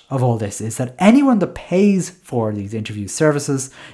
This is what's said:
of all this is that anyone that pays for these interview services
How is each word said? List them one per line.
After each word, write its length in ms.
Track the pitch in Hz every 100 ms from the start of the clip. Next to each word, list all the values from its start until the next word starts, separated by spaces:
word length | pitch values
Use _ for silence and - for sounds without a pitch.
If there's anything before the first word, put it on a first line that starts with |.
| -
of 140 | 135
all 140 | 123 113
this 240 | 104 -
is 160 | 107 -
that 180 | 127 -
anyone 420 | 196 254 277 226
that 160 | 180 -
pays 540 | - 175 202 190 165
for 440 | - - 123 110
these 200 | 104 101
interview 340 | 110 107 104 98
services 600 | - 156 147 143 135 131 - -